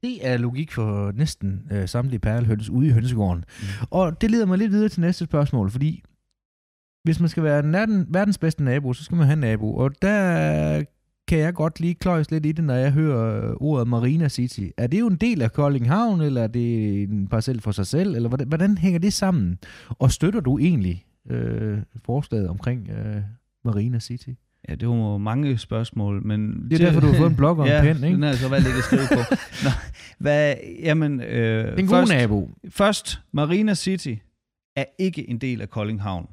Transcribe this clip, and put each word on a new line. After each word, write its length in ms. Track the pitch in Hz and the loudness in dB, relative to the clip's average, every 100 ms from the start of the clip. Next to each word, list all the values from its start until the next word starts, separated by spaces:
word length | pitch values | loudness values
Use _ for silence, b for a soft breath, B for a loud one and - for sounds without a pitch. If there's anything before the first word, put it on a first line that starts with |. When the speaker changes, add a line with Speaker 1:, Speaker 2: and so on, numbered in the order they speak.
Speaker 1:
Det 240 | 247 240 131 | -8 -6 -2
er 100 | 123 | 0
logik 340 | 120 123 156 | 0 -2 -6
for 400 | - 110 101 101 | -2 -2 -2 -2
næsten, 540 | 101 156 - 98 95 - | 0 -2 -2 -4 -4 -4
øh, 180 | 101 92 | -4 -2
samtlige 320 | 120 131 120 | -2 -2 -2
perlehøns 500 | 107 113 117 107 107 | -2 0 0 0 0
ude 160 | 123 151 | 2 4
i 40 | |
hønsegården. 540 | 113 123 120 98 87 87 B | 4 2 0 0 0 -6 B
Speaker 2:
Mm. 60 | 101 98 120 | -10 -8 -4
Speaker 1:
Og 300 | 175 180 170 | 0 0 0
det 100 | 226 | 0
leder 160 | 233 208 | 2 2
mig 120 | 185 | 2
lidt 120 | 220 | 2
videre 160 | 202 214 | 2 0
til 120 | - | 0
næste 240 | 165 180 | -2 -2
spørgsmål, 460 | 165 156 143 127 98 | -2 0 2 0 0
fordi 320 | 120 151 - - _ _ _ _ _ _ _ _ _ | 0 -2 -4 -14 _ _ _ _ _ _ _ _ _
hvis 160 | 160 160 | -2 0
man 80 | 170 | 0
skal 140 | - | 0
være 200 | 156 147 147 | 2 2 2
verden-, 340 | 175 220 208 175 | 0 2 0 0
verdens 300 | 170 208 190 | 0 0 0
bedste 260 | 165 - | 0 0
nabo, 280 | 139 131 139 | 0 0 -2
så 120 | 123 | -6
skal 120 | 156 170 | -4 2
man 100 | 143 | 4
have 60 | |
en 60 | 151 | 4
nabo. 360 | 123 110 107 - | 0 0 -2 0
Og 140 | 131 135 | -2 0
der 840 | 190 208 190 165 156 151 151 151 147 _ _ _ - | 0 2 2 2 0 0 0 -2 -4 _ _ _ -2
kan 100 | 160 | 0
jeg 160 | 156 | 0
godt 260 | 175 160 - | 0 -2 -2
lige 140 | 165 | -4
kløjes 360 | 175 185 170 147 | -2 0 0 0
lidt 160 | 160 151 | -2 -2
i 60 | |
det, 120 | 160 | -2
når 100 | 160 | 0
jeg 180 | 127 131 | 2 2
hører, 580 | 143 156 127 113 107 107 | 2 2 2 0 -2 -4
øh, 60 | 113 | -4
ordet 280 | 147 143 117 | -2 0 0
Marina 400 | 120 123 160 151 | 2 2 2 0
City. 320 | - 123 - 95 - | 0 -4 -4 -8 -4
Er 100 | 123 | -2
det 140 | 175 | 0
jo 60 | 233 | 0
en 100 | 175 | 2
del 260 | 233 214 | 0 2
af 100 | 113 | 0
Kolding 360 | - 147 139 117 | 0 0 2 2
Havn, 320 | 180 233 185 | 2 2 2
eller 220 | 151 127 | 0 0
er 40 | 110 | -2
det 560 | 120 120 113 107 98 | -2 -2 0 0 -2
en 260 | 101 107 98 | -2 -2 -2
parcel 320 | 113 110 123 | -2 -2 -4
for 120 | 107 | -4
sig 140 | 101 95 | -4 -2
selv? 280 | 143 202 | 0 0
Eller 140 | 123 117 | 0 -2
hvordan, 200 | 127 131 | -2 -2
hvordan 300 | 160 190 202 | 0 2 2
hænger 200 | 170 170 | 2 2
det 120 | 196 | 0
sammen? 460 | - 190 175 92 92 B B B | 0 0 2 0 -2 B B B
Og 220 | B 131 | B 0
støtter 280 | - 160 214 | 2 0 0
du 180 | 131 135 | 0 2
egentlig, 480 | 151 156 92 87 _ _ - | 2 2 0 -4 _ _ -8
øh, 480 | 120 117 113 110 104 - 113 | -4 -2 -2 -4 -4 -8 -14
forslaget 440 | - 127 143 110 92 | -6 -4 -2 -2 -2
omkring, 400 | 92 - 123 104 | -4 -4 -6 -6
øh, 320 | 107 107 104 101 117 _ _ | -8 -6 -6 -8 -12 _ _
Marina 340 | 120 101 113 120 | -4 -2 0 -2
City? 320 | - 120 - 123 _ _ - | -6 -12 -12 -16 _ _ -12
Speaker 2:
Ja, 60 | |
det 140 | 73 117 | -6 -2
var 300 | 120 107 104 | 0 0 -2
mange 400 | 104 123 147 123 | -2 -2 0 -2
spørgsmål, 680 | - 110 117 - 101 101 107 | -4 -6 -4 -4 -2 -2 -2
men 380 | 107 107 - | -2 -2 -4
Speaker 1:
Det 80 | 120 | -2
er 40 | 160 | 2
Speaker 2:
til 100 | 175 | 4
Speaker 1:
derfor, 140 | 151 | 6
du 60 | 147 | 6
har 80 | |
fået 160 | 131 165 | 6 4
en 60 | - | 4
blok 220 | 143 165 | 4 4
og 60 | 139 | 4
en 60 | |
Speaker 2:
<laughs> 0 | |
Ja, 100 | 147 | 6
Speaker 1:
pind, 220 | 147 160 | 4 4
ikke? 100 | 139 | 2
Speaker 2:
den 80 | 185 | 2
har 60 | 147 | 2
jeg 100 | 131 | 0
så 100 | 131 | 0
valgt 180 | 139 131 | 2 2
ikke 100 | 131 | 2
at 60 | |
skrive 180 | 120 240 135 | 2 2 4
på. 220 | 285 120 - | 2 2 -2
Speaker 1:
<laughs> 200 | - - | -4 -4
Speaker 2:
Nå, 60 | 139 123 B B B B | -2 -2 B B B B
hvad, 360 | 143 147 147 135 - - | 0 2 2 0 -8 -6
jamen, 380 | 160 156 151 139 | 0 2 2 -2
øh, 560 | 117 120 113 110 110 - | -2 0 2 0 -2 0
Speaker 1:
Den 100 | 190 | 4
gode 120 | 247 | 4
Speaker 2:
først, 140 | 247 | 6
Speaker 1:
nabo. 380 | 147 120 104 92 - - | 4 4 2 -2 -10 -18
Speaker 2:
først, 520 | - 202 208 - - - | 0 2 2 -6 -12 -8
Marina 420 | 143 147 185 214 | -4 0 2 0
City 400 | 190 - 190 147 110 _ _ _ _ _ - | 0 -2 -4 -6 -10 _ _ _ _ _ -8
er 80 | 135 - | -8 -4
ikke 320 | 190 165 131 | -4 -4 -8
en 80 | 117 | -6
del 220 | 127 117 | -4 -6
af 100 | 101 | -6
Kolding 320 | - 104 110 | -6 -4 -4
Havn. 240 | 101 92 - | -6 -6 -8